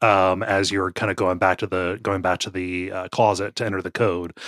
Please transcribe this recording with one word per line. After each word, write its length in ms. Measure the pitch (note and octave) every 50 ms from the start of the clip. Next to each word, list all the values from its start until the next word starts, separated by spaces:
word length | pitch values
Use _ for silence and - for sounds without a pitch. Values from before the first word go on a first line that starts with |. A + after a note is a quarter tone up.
um, 400 | - A2 G2+ F#2+ F#2 F#2 F#2 F#2+
as 280 | - G#2 G2 G2 G2 -
you're 200 | G2+ G2 F#2 F#2
kinda 240 | - - A2 G2+ F#2
going 240 | - G2+ F2+ F#2 F2
back 180 | G2 F#2+ F2+ -
to 80 | G#2+
the, 320 | F#2+ F#2 F#2 F2+ F2 G2 B2
going 180 | - G2+ G2 F#2
back 200 | F2 F#2 F2 -
to 100 | - G#2+
the, 420 | F#2+ F#2 F#2 F2+ F2+ F2+ F2+ F#2+
uh, 160 | F#2 F#2 F#2 F2+
closet 460 | - - A2+ G#2 F#2+ F#2 G2+ G2+ -
to 80 | - A#2
enter 160 | G#2+ G2 F#2+
the 100 | F2 F2+
code, 460 | - - A#2 G2 F2 F2 F2 E2+ - - -